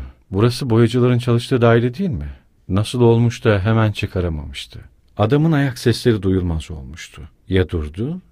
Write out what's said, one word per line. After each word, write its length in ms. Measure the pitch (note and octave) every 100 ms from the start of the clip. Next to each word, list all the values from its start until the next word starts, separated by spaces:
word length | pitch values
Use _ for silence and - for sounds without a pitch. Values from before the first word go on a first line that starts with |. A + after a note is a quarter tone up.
| C2 - _
Burası 400 | F#2+ A#2 A#2+ C3+
boyacıların 480 | A2 A#2 B2 B2 B2
çalıştığı 420 | B2 A#2 - C3
daire 320 | A#2 A#2 B2
değil 160 | B2 G3
mi? 200 | G2 C#2+ C2+ _ _ -
Nasıl 320 | F#2+ G#2+ B2
olmuş 440 | A#2+ A#2 A#2 A#2+
da 160 | - G#2
hemen 320 | F#2+ A2+ A2
çıkaramamıştı. 880 | G2+ G2+ F#2+ F2 D#2 D2 C#2+ - - - _ _ -
Adamın 360 | G#2+ C#3+ D#3+
ayak 260 | D3+ C#3 A#2+
sesleri 440 | B2 A#2 B2+ A2
duyulmaz 480 | F#2+ F#2+ F2+ D#2+ -
olmuştu. 520 | D#2+ C2 D#2 - - - _ _
Ya 200 | F#2 F2+
durdu 520 | E2+ D2+ D#2 B2 F3+ -